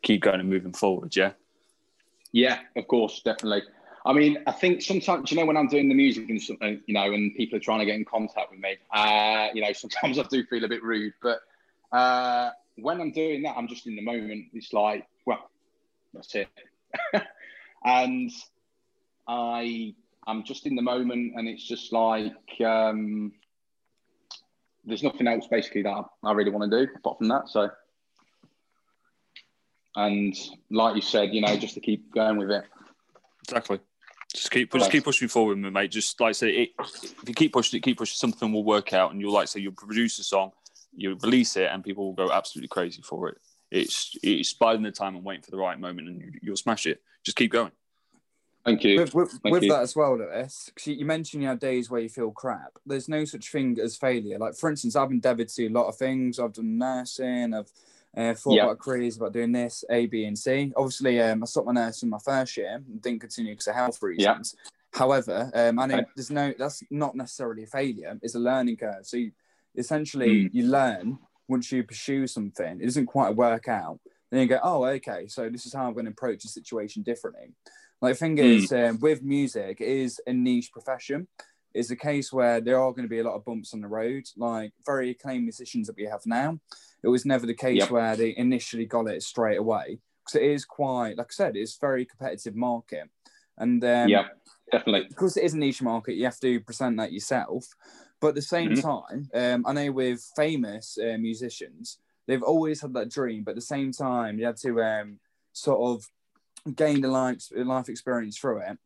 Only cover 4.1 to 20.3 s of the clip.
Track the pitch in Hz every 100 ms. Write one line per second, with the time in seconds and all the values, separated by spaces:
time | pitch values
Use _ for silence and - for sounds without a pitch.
4.1 | 143 147 147 - - 185 175 - 190 -
5.1 | 175 135 151 160 156 139 143 139 135 139
6.1 | 113 110 107 - - 107 104 - 104 98
7.1 | 104 104 - 110 107 - 110 104 107 107
8.1 | 113 110 110 - 95 98 98 _ 107 107
9.1 | 107 107 110 107 110 104 101 110 - 151
10.1 | 131 135 135 120 117 113 117 113 110 107
11.1 | - 120 113 _ _ _ _ _ 127 127
12.1 | 123 127 123 120 120 _ - 120 175 170
13.1 | 160 160 147 147 123 117 120 120 104 107
14.1 | 120 107 107 - 117 - 110 104 104 -
15.1 | _ - 110 - _ _ _ _ _ _
16.1 | - - 107 98 - - _ _ - 640
17.1 | 208 - - - - - _ 123 127 127
18.1 | 127 123 - - _ _ _ _ _ _
19.1 | _ - 120 120 117 117 117 110 - _
20.1 | _ -